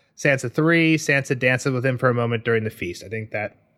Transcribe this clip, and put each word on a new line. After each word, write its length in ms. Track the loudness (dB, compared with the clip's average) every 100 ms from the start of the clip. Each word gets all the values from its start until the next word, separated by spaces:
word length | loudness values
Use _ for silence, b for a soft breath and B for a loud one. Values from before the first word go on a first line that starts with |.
| b -2
Sansa 340 | 0 0 0
three, 460 | 0 2 4 4 2
Sansa 400 | 2 0 0 0
dances 340 | 0 2 0
with 140 | 0 0
him 140 | 0
for 100 | 0
a 40 |
moment 300 | 2 0 -2
during 200 | 0 0
the 80 | -2
feast. 320 | -6 -10 -10
I 40 | -10
think 200 | -10 -8
that 240 | -8 -8 -10 _